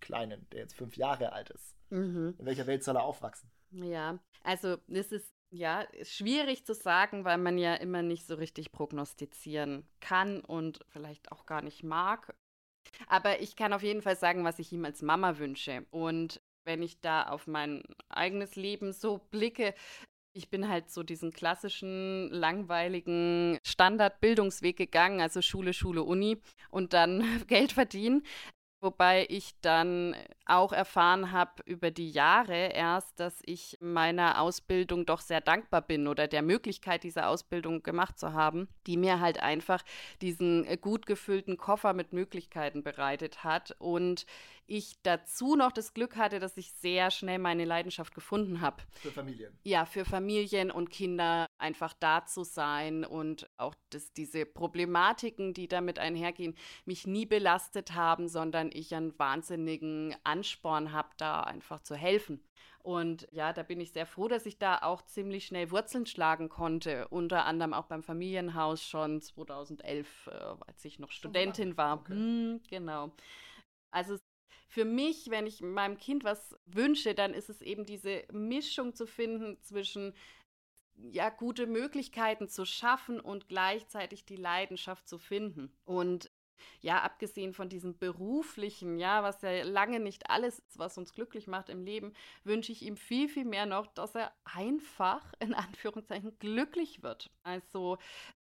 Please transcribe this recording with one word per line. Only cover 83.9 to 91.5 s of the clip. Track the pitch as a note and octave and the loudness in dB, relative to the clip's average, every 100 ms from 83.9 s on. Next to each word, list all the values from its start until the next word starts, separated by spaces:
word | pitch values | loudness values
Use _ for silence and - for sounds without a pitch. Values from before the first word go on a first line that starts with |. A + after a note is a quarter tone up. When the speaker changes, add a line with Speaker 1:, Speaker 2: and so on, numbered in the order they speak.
| G#3+ F#3 G3+ | -8 -8 -10
Speaker 2:
die | - G3 | -16 -10
Leidenschaft | F3+ F3 F#3+ F3+ - F#3 - | -4 -2 -2 -6 -10 -12 -12
zu | E3+ | -16
finden. | - G3+ G#3+ D3+ C#3 _ | -6 -4 -4 -8 -14 _
Und | - F3+ F3+ F3+ - _ _ _ - - | -4 0 0 -2 -6 _ _ _ -20 -10
ja, | D#3+ F3 | 0 0
abgesehen | - - G#3 G3+ F#3+ | 0 -4 -10 -6 -8
von | F#3 F#3 | -8 -10
diesem | F#3 F3+ E3+ | -8 -10 -6
beruflichen, | F#3 E3+ F#3+ C#4 D#4 - G#3 G#3 F3+ E3+ | -6 -6 -4 -4 -4 -6 -8 -8 -6 -2
ja, | F3+ G#3 | 2 2
was | G3+ G3 | 2 -2
ja | G3 F3+ | -4 -2
lange | D#3+ G3 G#3 A#3+ | 0 0 0 0
nicht | G#3 F#3+ - | -4 -8 -2
alles | F#3+ A#3+ - | 0 0 -4
ist, | _ - | _ -10
was | E3+ - | -8 -8
uns | F3+ | -14
glücklich | - A#3+ A3 | -10 -10 -10
macht | G3 | -10